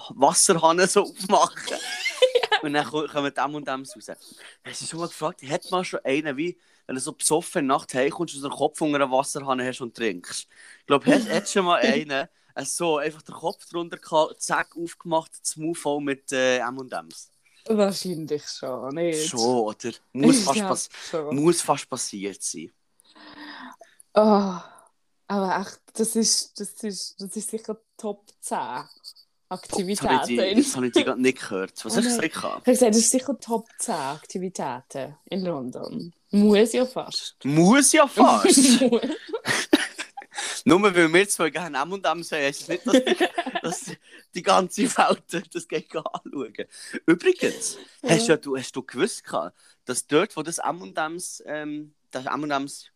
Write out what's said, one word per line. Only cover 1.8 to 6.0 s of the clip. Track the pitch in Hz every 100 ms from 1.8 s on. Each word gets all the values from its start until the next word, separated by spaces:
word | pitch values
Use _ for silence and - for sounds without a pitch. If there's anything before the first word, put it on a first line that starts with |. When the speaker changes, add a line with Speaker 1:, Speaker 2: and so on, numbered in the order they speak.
| - - -
Speaker 2:
<laughs> | - 508 508 480 427
Speaker 1:
Und | 151
dann | 147 143
ko-, | 151 147
kommen | 147 139
dem | - 139 151
und | 143
dem | 131
raus. | 135 110 101 80 - - - -
Hast | 131 123
du | 139
schon | 165
mal | 170
gefragt, | - 156 -
hat | 135 175 -
man | 185 180
schon | 185